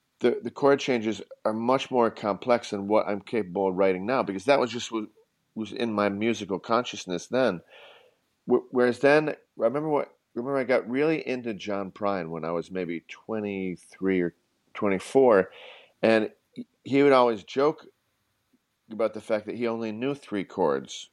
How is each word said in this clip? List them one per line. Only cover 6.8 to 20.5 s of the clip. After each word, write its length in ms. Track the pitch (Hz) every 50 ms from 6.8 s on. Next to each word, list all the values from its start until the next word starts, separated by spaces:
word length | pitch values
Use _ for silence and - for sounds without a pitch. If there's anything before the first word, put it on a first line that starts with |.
| 123 - - 104 - 92 90 85 - -
then. 340 | 117 127 131 113 90 85 - _ - - - - - - _ _ _ _ _ _ _ _ - -
Wh-, 180 | 123 123 - -
whereas 280 | - 127 123 123 117 -
then, 300 | 143 139 147 156 156 151
I 60 | - - _ _ _ -
remember 320 | 110 117 127 147 156 160
what, 280 | 151 143 - - _ _ _ _ -
remember 220 | 117 120 135 139 135
I 60 | 127
got 240 | 110 127 110 90 107
really 360 | 123 135 147 160 160 151 - 127
into 260 | 127 123 117 117 107
John 380 | 90 - 104 101 101 98 92
Prine 380 | - - 107 101 101 92 85 80
when 140 | 82 80 78
I 60 | 82
was 180 | 85 85 80 -
maybe 320 | 92 92 90 82 85 80 - -
twenty-three 1120 | - - _ - 113 107 104 101 101 95 95 92 87 - _ _ - - 92 95 95 92
or 140 | 87 85 - _ _ _ _ _ _ _ -
twenty-four, 800 | - 110 101 95 92 - - - 135 135 123 107 95 92 - - - - - - - - _ _ -
and 300 | - 113 113 110 107 104 - _ _ _ - 123 120 _ _ _ -
he 200 | 123 127 139 143
would 100 | 143 135
always 300 | 127 123 120 113 101 90
joke 420 | - - 131 143 151 156 - - - _ _ _ _ _ _ _ _ _ _ _ _ _ _ _ _ _ _ _ -
about 240 | 110 107 113 104 -
the 80 | 107
fact 240 | - - 113 107 101 104
that 80 | 87
he 120 | 113 120 117
only 240 | 113 113 113 110
knew 240 | 107 110 123 139 143
three 300 | 139 - - 107 101 85
chords 640 | -